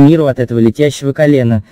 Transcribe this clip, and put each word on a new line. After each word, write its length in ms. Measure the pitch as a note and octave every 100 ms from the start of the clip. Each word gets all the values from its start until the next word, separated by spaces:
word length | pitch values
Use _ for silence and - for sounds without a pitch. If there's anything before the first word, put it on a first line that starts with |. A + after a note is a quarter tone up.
| C#3+
миру 200 | D#3+ C#3+
от 120 | B2+
этого 220 | A#2+ A#2
летящего 520 | A2+ G#2+ D3 - C#3
колена, 520 | C3+ D3+ C#3+ A#2 A2 -